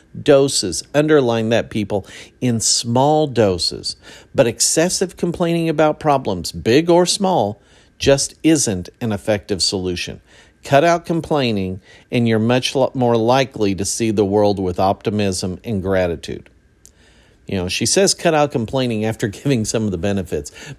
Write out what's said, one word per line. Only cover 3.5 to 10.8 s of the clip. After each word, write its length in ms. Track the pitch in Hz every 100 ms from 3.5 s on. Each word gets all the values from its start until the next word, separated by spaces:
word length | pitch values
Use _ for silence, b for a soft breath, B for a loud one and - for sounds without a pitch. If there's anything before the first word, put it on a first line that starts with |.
| 90 - 52 - - B B B
But 140 | - 123
excessive 680 | 110 - - 175 - 180 -
complaining 540 | 180 160 170 170 165
about 300 | 151 156 151
problems, 520 | 156 139 117 92 80
big 380 | 85 80 147 170
or 160 | 175 175
small, 560 | - 190 165 104 - b b b -
just 340 | - 139 - -
isn't 460 | 156 156 120 92 87 -
an 120 | 117
effective 500 | 101 - 104 - 95
solution. 600 | - 98 92 87 - - b b b b
Cut 200 | - 139